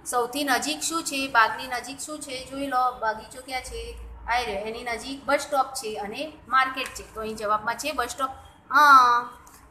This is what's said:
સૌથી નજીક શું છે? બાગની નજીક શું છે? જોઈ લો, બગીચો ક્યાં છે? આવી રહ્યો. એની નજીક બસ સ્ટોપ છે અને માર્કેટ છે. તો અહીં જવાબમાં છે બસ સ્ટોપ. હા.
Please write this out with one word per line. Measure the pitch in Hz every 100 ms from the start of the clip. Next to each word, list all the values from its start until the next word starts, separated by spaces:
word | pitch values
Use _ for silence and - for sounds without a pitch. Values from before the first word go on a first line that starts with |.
| -
સૌથી | 247 233 285
નજીક | 285 240 269 302
શું | - 320
છે? | - 269 269
બાગની | 233 220 220 262
નજીક | 247 269 269
શું | - 302
છે? | 294 254
જોઈ | 262 269 277
લો, | 254 254 247
બગીચો | 220 214 226 262
ક્યાં | 269 254
છે? | - 233 233 - - - -
આવી | 240
રહ્યો. | 240 196 220
એની | 240
નજીક | 240 226 262 277
બસ | - 294
સ્ટોપ | - 277 254
છે | - 220
અને | 208 208 240 311 - -
માર્કેટ | 254 262 269 254
છે. | - 196
તો | 220
અહીં | 220 214
જવાબમાં | 208 214 226
છે | 226 285
બસ | 269 240
સ્ટોપ. | - 269 - - - -
હા. | 277 294 262 247 240 240 - - - -